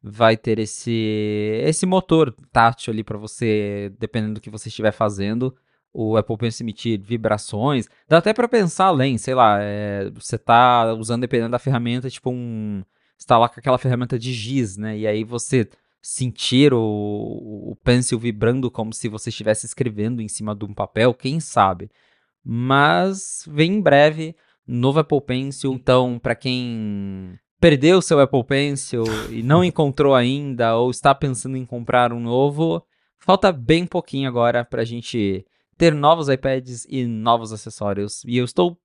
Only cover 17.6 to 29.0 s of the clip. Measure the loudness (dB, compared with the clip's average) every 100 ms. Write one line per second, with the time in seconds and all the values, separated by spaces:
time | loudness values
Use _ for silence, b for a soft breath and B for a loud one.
17.6 | -14 -4 2 2 2 -4 -4 -2 0 0
18.6 | -4 -6 -8 -8 -10 -8 -10 -4 -2 -2
19.6 | -4 -6 -6 -4 -4 -6 -8 -8 -8 -8
20.6 | -8 -8 -4 2 2 2 -4 -6 -2 2
21.6 | 2 2 -10 _ _ _ _ _ -8 -4
22.6 | 2 4 4 4 0 -4 -10 -14 -4 0
23.6 | 2 2 4 6 6 2 -8 -12 _ _
24.6 | -6 0 2 2 2 0 -2 -4 -6 -6
25.6 | -6 -2 2 4 2 -2 -4 -4 -4 -4
26.6 | -4 -6 -6 -6 -6 -10 -12 -18 _ _
27.6 | 4 6 6 4 4 4 4 2 0 -2
28.6 | -2 -4 -6 -4